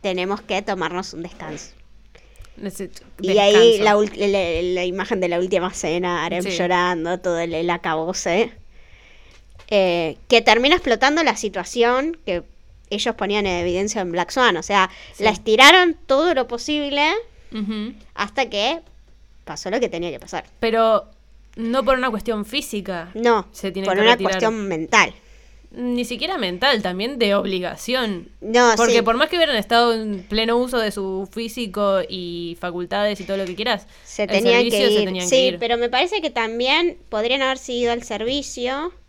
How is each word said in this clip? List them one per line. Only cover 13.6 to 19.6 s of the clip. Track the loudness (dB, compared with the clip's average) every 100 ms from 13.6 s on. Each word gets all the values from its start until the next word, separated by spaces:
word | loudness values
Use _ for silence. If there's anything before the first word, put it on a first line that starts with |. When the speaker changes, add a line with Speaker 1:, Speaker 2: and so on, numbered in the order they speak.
| -2 -2 -4 -4
Speaker 1:
en | -4
Black | -4 -2
Swan. | 2 2 2
O |
sea, | 0 0 0 -4 -20
Speaker 2:
Sí. | -2
Speaker 1:
la | -2
estiraron | 0 0 8 10 10 4 0 0
todo | 2 2
lo | 0 -2
posible | -6 -4 -4 -2 0 0 0 -6 -20 -14
Speaker 2:
Ujú. | -8 -6 -6 -8 -12 -16
Speaker 1:
hasta | -8 -6 -2 -2
que | -2 -2 -4 -10 -20 _ -20 -20 -20
pasó | -16 -12